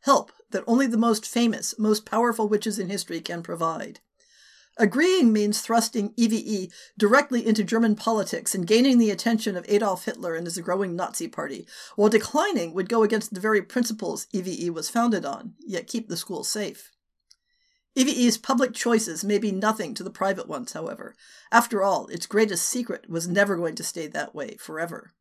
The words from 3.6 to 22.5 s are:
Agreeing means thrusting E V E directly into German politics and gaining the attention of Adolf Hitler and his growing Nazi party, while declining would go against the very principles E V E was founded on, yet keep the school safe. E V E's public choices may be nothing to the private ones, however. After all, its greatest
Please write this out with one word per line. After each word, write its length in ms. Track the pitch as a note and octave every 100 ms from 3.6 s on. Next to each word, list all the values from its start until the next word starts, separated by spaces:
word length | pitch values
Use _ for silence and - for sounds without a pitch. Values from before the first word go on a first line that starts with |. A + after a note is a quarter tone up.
| E3 D#3+ - - _ _ _ _ _ _ _ -
Agreeing 560 | G#3+ B3+ F4 F#4 B3
means 280 | G#3+ G#3 G#3
thrusting 520 | - A#3 A3 A#3 G3+ -
E 100 | A#3
V 100 | A3
E 360 | - G#3 F#3 - - -
directly 480 | G#3 B3+ D4 B3 A3+
into 160 | G#3+
German 320 | F3+ A3+ A3+
politics 640 | G#3+ - A3 F#3 E3+ - F#3+
and 100 | E3+
gaining 320 | A3 C4+ B3
the 120 | A3
attention 440 | F#3+ - A3+ A3 F3+
of 80 | E3+
Adolf 360 | G3+ G#3+ F3+
Hitler 300 | - - F3+
and 140 | E3 E3+
his 100 | E3+
growing 380 | E3+ F#3 G3 E3+
Nazi 320 | - - E3
party, 360 | - D3 C3 - - -
while 140 | - G#3
declining 680 | G#3+ - D4 G4 D#4+ E3+
would 140 | E3+ F#3
go 160 | A3+
against 280 | A3 G#3 G#3
the 80 | F#3+
very 220 | G#3 G#3+
principles 640 | F#3 - A#3+ A3 F3+ - -
E 100 | G3+
V 240 | F#3 E3+ F3
E 20 |
was 220 | E3 D#3+
founded 340 | A#3 A#3+ G3+
on, 300 | D3+ - - -
yet 260 | E4 F3+ -
keep 220 | A#3 A3+
the 80 | E3+
school 260 | - E3+
safe. 480 | - G#3+ G3+ - - _ _ _ _ _ _ _ _ _ _
E 100 | -
V 60 | C4
E's 280 | A#3 A#3+ A3
public 340 | - B3+ B3+
choices 500 | - A#3+ A3+ A3 D#3+
may 140 | G3 G#3
be 160 | G#3
nothing 400 | F#3+ G3+ - E3+
to 100 | -
the 60 | F#3
private 400 | - F#3+ F#3 -
ones, 240 | D3 B2
however. 420 | D#3 E3 - - _ - - _
After 320 | A#3 A#3+ G#3+
all, 240 | G3 E3+ A2
its 180 | E3+
greatest 420 | - G#3 A3